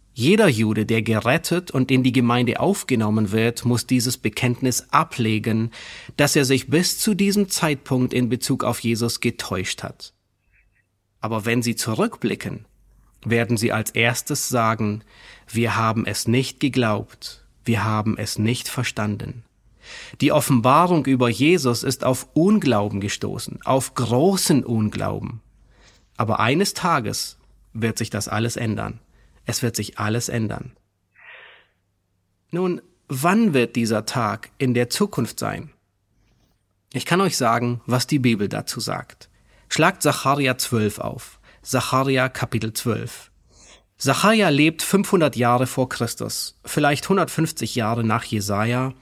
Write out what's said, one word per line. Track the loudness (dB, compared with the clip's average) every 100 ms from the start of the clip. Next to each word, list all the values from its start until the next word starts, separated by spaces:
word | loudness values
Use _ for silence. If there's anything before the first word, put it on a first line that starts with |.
| _ -2
Jeder | 4 6 6
Jude, | 4 2 0 0
der | 0
gerettet | 2 0 2 0 0 -4 -2
und | -2 2
in | 2
die | 4
Gemeinde | 2 2 2 0 0
aufgenommen | 0 -2 0 0 2 0 0
wird, | 2 0 0
muss | 0 -2 0
dieses | 0 0 -2
Bekenntnis | -4 0 -2 0 -2 -2 0
ablegen, | 0 0 -2 0 0 0 0 -2 -6 -16 -18 -12 0
dass | 2 4
er | 2
sich | 2 2
bis | 0 0 -2
zu | -2
diesem | 2 2 2 0
Zeitpunkt | 0 -2 -2 -2 0 0
in | 0 0
Bezug | -2 -2 0
auf | 0 -2
Jesus | -2 0 -2 -2
getäuscht | -4 -4 -6 -6 -6 -8
hat. | -10 -14 -20 _ _ _ _ _ _ _ _ _ _ _
Aber | -6 -4 0
wenn | 0
sie | 0 -4
zurückblicken, | -4 0 -2 -2 -4 -4 -6 -10 -14 _ _ _ _ _
werden | -2 0 2 0
sie | 0
als | 0 -2
erstes | 2 2 0 -4 -6 -2
sagen, | 0 2 0 -2 -4 -10 -20 -20 -20 -6
„Wir | -2 0 0
haben | 0 0 -2
es | -4 0
nicht | 0 0 -2
geglaubt, | -2 0 0 0 -6 -16 -18 -20 _ _ -2
wir | 0
haben | 0 0 0 -2
es | -4 -2
nicht | 0 -2 -4
verstanden.“ | -6 -4 -4 -4 -4 -8 -12 -18 _ _ _ -20 -20 -18 -2
Die | 2
Offenbarung | 2 4 4 6 6 6 4 2
über | 2 2
Jesus | 4 4 4 2 0
ist | -2 -2
auf | 0 -2 -2
Unglauben | 2 4 4 4 2 0 -2
gestoßen, | -4 -4 -6 -6 -10 -8
auf | 0 0 0 -4
großen | 0 4 4 2 4 2
Unglauben. | 2 0 0 -2 -4 -4 -8 -12 -18 _ _ _ -20 _ _ -4
Aber | 0 2
eines | 2 2 0 0
Tages | 0 2 0 -6 -8 -12 _ _ _
wird | -4 -2 -2
sich | -4
das | -4 -4
alles | -2 -2 -2
ändern. | -4 -4 -6 -10 _ _ _ _ -8
Es | -4
wird | -2 -2
sich | -6 -4
alles | -4 -2 -4
ändern. | -4 -4 -6 -12 -18 _ _ _ _ -20 -20 -20 -20 _ _ _ _ _ _ _ _ _
Nun, | -2 -2 -2 -8 _ -8
wann | 0 2 4 4 4
wird | 2 0
dieser | 0 0 0
Tag | -2 -2 -4 -10 _
in | 0 2
der | 0
Zukunft | 0 -2 0 -4 -4
sein? | -6 -6 -12 _ _ _ _ _ _ _ _ _ _ _ _
Ich | -8 -2
kann | 0
euch | 2 0
sagen, | 0 0 0 -4 -2
was | -2 0
die | 0
Bibel | 2 2 -2
dazu | -4 -6 -8
sagt. | -6 -6 -8 -20 -20 _ _ _ _
Schlagt | 2 2 2
Sacharja | 0 2 0 2 0 0
zwölf | -2 0 0 -2
auf. | -8 -8 -14 -20 _ _
Sacharja | -4 -2 0 0 2 0 0
Kapitel | -2 -4 -2 -4
zwölf. | -4 -4 -4 -6 -14 -20 _ _ _ -20 -20 _ _
Sacharja | 0 4 4 4 4
lebt | 4 4 2
fünfhundert | 0 0 2 2 2 2
Jahre | 2 4 2
vor | 0 -2
Christus, | -2 -4 -4 -8 -8 -10 -12
vielleicht | -6 0 2 0 0
hundertfünfzig | 0 2 -2 -4 -4 -6 -2
Jahre | -2 0 0
nach | 0
Jesaja. | 0 -4 -2 0 0 0 -2 -8